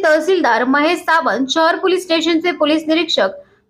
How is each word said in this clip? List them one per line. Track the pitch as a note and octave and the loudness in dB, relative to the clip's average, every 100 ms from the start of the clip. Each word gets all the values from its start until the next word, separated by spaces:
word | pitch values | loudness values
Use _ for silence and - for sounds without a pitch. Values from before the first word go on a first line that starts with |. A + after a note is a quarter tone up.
तहसीलदार | E4+ D#4 D#4+ F#4 C4 A3 | 2 2 2 0 2 0
महेश | B3+ C#4+ D4+ E4+ | 0 0 0 -2
सावंत, | E4+ D#4+ B3+ A3 C4 | 0 0 0 -2 -2
शहर | D#4+ D#4+ E4+ | 0 0 0
पोलीस | F#4+ F#4 | 0 -2
स्टेशनचे | - E4 D#4+ E4 F4 | 0 -2 0 0 -2
पोलीस | - D4 D#4 D#4 | -2 0 0 0
निरीक्षक | D#4+ E4 - G3 - - _ | -2 0 0 -2 -4 -18 _